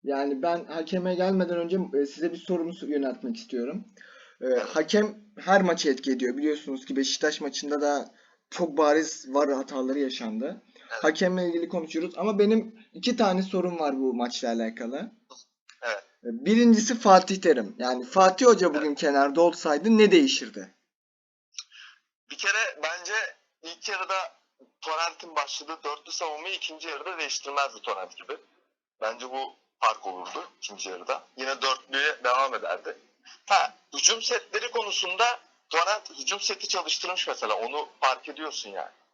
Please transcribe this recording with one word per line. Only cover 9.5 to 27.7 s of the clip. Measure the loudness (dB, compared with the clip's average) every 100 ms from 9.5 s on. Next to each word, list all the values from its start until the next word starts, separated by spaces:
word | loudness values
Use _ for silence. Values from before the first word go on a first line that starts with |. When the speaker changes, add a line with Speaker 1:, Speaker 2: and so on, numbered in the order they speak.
Speaker 1:
hataları | 0 -4 -4 -2 0
yaşandı. | -2 -4 -6 -6 -6 -8 _ _ -12
Speaker 2:
Evet. | 0
Speaker 1:
Hakemle | 0 2 0 2 -2
ilgili | -2 -4
konuşuyoruz | -6 -4 -6 -6 -4
ama | -2 4
benim | 4 4 0 -14 -20
iki | -6 -4 2
tane | 2 2
sorum | 0 -2 -2 -2
var | -2 0
bu | -2
maçla | 0 -4 -4 -2
alakalı. | -2 -2 -6 -8 -8 -10 _ _ -20 -20 _ _ _
Speaker 2:
Evet. | -6 -6 -8 _
Speaker 1:
E, | -10 -6 2
birincisi | 6 8 6 4 0
Fatih | 8 8 8 0
Terim. | 4 4 2 -4
Yani | -4 -4 0
Fatih | 6 6 8 6
Hoca | 8 4
bugün | 2 -2
Speaker 2:
Evet. | 0
Speaker 1:
kenarda | 2 4 4 6
olsaydı | 4 4 0 0 4 8
ne | 10
değişirdi? | 8 6 2 -4 -12 -16 _ _ _ _ _ _ _ _ -20 -20 -20 -20 _ _ _ _
Speaker 2:
Bir | -4
kere | -2 0 -2 -4
bence | -6 -6 -4 -4 -4 -12 _ _
ilk | -18 -12 -8
yarıda | -6 -4 -4 -4 _ _ _ _ _
Torrent'in | -6 -2 -2 -4 -8 -6
başladığı | -4 -8 -10 -8
dörtlü | -8 -8 -10
savunmayı | -8 -6 -6 -8 -8
ikinci | -8 -10 -10
yarıda | -10 -10 -8
değiştirmezdi | -6 -6 -4 -2 -2